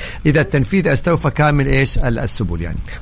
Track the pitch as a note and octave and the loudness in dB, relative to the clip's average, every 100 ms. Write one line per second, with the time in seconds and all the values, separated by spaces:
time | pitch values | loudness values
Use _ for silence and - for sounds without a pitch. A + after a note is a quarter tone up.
0 | - - D3+ D3+ C#3 C#3+ A#2 F#3+ D#3+ C3+ | -8 -2 2 2 2 0 0 0 2 0
1 | F3 D#3+ C#3+ D3 D3+ D3 C3+ C3+ C3+ - | 0 0 0 0 2 2 2 2 2 2
2 | C3 A#2 B2+ - F2+ E2+ E2 D#2+ - - | 2 0 -2 -4 -4 -4 -4 -6 -8 -10